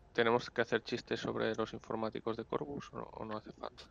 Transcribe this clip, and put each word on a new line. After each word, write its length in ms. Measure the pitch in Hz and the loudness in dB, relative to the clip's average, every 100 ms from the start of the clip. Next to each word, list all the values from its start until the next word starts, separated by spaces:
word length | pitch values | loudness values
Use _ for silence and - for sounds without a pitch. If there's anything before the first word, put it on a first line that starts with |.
| - | -4
tenemos 380 | - 117 120 - | 4 6 6 4
que 120 | - | 0
hacer 220 | 113 113 | 4 2
chistes 380 | - 117 - 120 | 2 -4 -2 -2
sobre 340 | - 117 113 110 | 0 0 2 2
los 160 | 113 | -2
informáticos 640 | 110 - 113 110 110 113 113 | -4 -4 -2 -2 -2 -4 -4
de 80 | |
Corvus, 460 | 113 - 147 143 - | -2 -2 -2 -6 -8
¿o 60 | 120 | -8
no, 60 | |
o 200 | 113 - | -8 -8
no 140 | 110 107 | -6 -6
hace 160 | - | -8
falta? 300 | - 113 - - | -8 -10 -10 -18